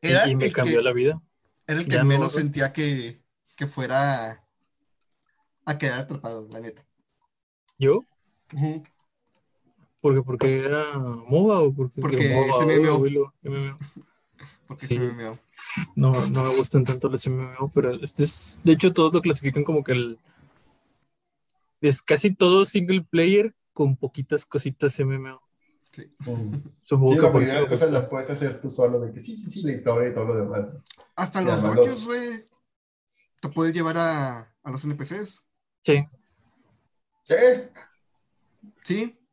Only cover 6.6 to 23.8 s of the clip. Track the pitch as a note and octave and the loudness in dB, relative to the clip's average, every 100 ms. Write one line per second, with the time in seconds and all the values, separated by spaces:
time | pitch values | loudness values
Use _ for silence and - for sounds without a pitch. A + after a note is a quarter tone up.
6.6 | A2+ A2 _ _ _ _ _ _ _ _ | -16 -18 _ _ _ _ _ _ _ _
7.6 | _ _ C3+ D3+ - _ _ _ _ D3 | _ _ 2 2 0 _ _ _ _ -4
8.6 | D3+ D#3 D3+ _ _ _ _ _ _ _ | -4 -4 -12 _ _ _ _ _ _ _
9.6 | _ _ _ _ D3 C3+ B2 B2 C#3 C3+ | _ _ _ _ 2 2 0 -2 0 0
10.6 | C3+ D3 D3+ C#3+ B2+ A#2 A#2 C#3+ G#3 G3+ | -2 -2 -4 -6 -6 -8 0 2 4 4
11.6 | D3+ C#3 B2+ - C3+ C3+ C#3 C3 C3 B2 | 2 0 -6 -4 -2 0 2 2 2 4
12.6 | D#3 D#3 D#3 D3 C#3 C#3 C#3 _ C#3+ C#3 | 4 4 4 4 2 0 -2 _ -10 -6
13.6 | C#3 C#3+ C#3+ - - _ _ _ - _ | -8 -10 -18 -20 -20 _ _ _ -20 _
14.6 | _ - C3 B2 B2 A#2 A2+ A#2 _ _ | _ -16 -6 -2 -2 -6 -12 -14 _ _
15.6 | - - - - C3+ B2+ C3+ C3 C3 C3 | -12 -10 -8 0 2 2 0 -2 0 0
16.6 | B2 C#3 B2+ B2+ C#3 C3 - B2+ B2+ B2+ | 2 0 0 -2 -4 -4 -6 -6 -8 -10
17.6 | C#3 C#3+ C3 B2 D3+ - D3 - - - | -4 -2 -2 -4 -10 -2 -2 -2 -8 -2
18.6 | - D#3+ F#3+ F3 D#3+ E3+ E3+ C#3+ C#3 C3+ | 2 4 4 4 2 2 0 -2 -2 -2
19.6 | D3 D#3 C3+ B2+ A#2+ A2+ _ _ _ _ | 0 -2 0 -2 -2 -8 _ _ _ _
20.6 | _ _ _ _ _ _ _ _ _ _ | _ _ _ _ _ _ _ _ _ _
21.6 | _ _ D3+ C3+ - D3+ G3+ F#3+ F3+ F#3 | _ _ 0 0 2 2 2 4 6 6
22.6 | G3 G#3 F3 F#3+ E3 E3 E3+ G3 A3 _ | 4 0 0 0 0 2 4 4 2 _
23.6 | _ - | _ -2